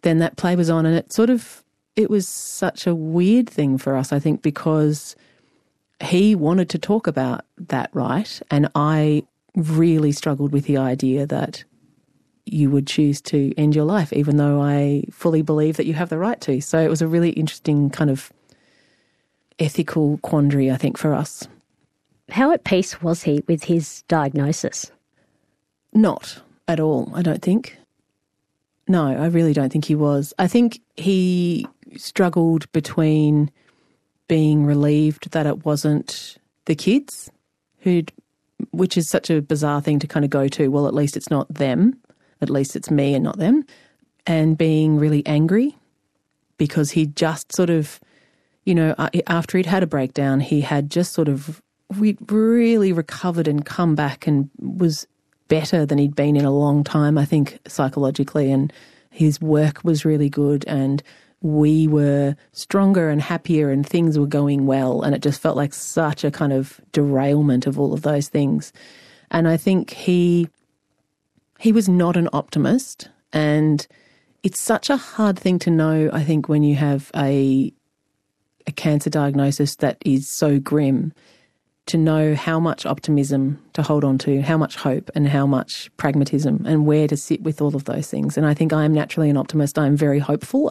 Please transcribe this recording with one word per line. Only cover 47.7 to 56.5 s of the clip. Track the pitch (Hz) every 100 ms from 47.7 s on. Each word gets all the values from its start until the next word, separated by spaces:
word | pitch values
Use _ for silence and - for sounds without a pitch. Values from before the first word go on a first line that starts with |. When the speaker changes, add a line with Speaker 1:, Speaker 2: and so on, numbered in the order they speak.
Speaker 1:
of, | 165 147 - _ _ _ _ _ _ -
you | 170
know, | 160 -
uh, | 151 175 -
after | 170 160 185
he'd | 180
had | 190
a | 170
breakdown, | 147 131 - 139 135
he | 139 151
had | 139 147 143
just | 170 175
sort | - 151
of, | 135 143 156 _ _ - 196
we | 214 202 -
really | 214 220 233 233 226 196
recovered | 170 156 - 180 170 156
and | 147 143
come | - 170 151
back | 147 - -
and | 143 143 -
was | - 185 170 151 - _ _ _ -
better | 156 151 175 147
than | 143
he'd | 143
been | 143 143 147
in |
a | 143